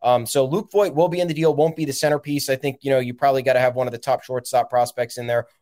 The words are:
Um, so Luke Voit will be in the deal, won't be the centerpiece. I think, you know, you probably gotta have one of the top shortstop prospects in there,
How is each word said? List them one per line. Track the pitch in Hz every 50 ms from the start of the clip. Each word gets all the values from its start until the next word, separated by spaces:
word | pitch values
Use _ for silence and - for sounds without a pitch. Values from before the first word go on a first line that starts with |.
Um, | - 123 123 117 117
so | - - 139 131
Luke | 131 156 214 196 -
Voit | - 202 202 175 135
will | 151 175
be | 175 170 175
in | 180
the | 170 151
deal, | 156 160 156 143
won't | 143 156 165 160
be | 165 156
the | 139 131
centerpiece. | - 156 147 151 147 - 143 147 143 - -
I | 135
think, | 131 - 139 127 -
you | - 135
know, | 135
you | 131 127 123 123
probably | - 139 139 135 135 120
gotta | 135 127 123
have | 131 127 120
one | 127 127
of | 123
the | 117 113
top | - 135 127 - -
shortstop | - 127 127 123 - 131 123 117 -
prospects | 127 123 120 120 - 123 120 117 - 123
in | 120
there, | 120 120 120 120 _ _ _